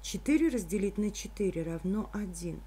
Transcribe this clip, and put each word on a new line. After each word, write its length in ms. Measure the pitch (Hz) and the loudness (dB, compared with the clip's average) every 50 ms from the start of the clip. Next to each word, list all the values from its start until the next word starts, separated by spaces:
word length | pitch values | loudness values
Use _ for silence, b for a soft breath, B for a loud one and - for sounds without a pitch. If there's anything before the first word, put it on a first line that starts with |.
Четыре 480 | - - - 190 - - 294 311 320 330 | -8 -4 -6 -2 2 4 6 6 6 4
разделить 480 | 254 240 190 160 180 208 190 202 196 - | 2 2 0 0 0 0 0 0 0 0
на 140 | 208 208 | 0 0
четыре 520 | 202 - - - - - 208 190 - 160 160 | 0 -4 -8 -10 -4 0 0 0 0 0 -2
равно 460 | 165 165 165 - 185 196 214 214 - - | -2 -4 -2 0 0 0 0 0 -2 -4
один 480 | 208 208 185 175 165 175 175 156 156 156 | -4 -4 -4 -6 -6 -6 -6 -6 -6 -10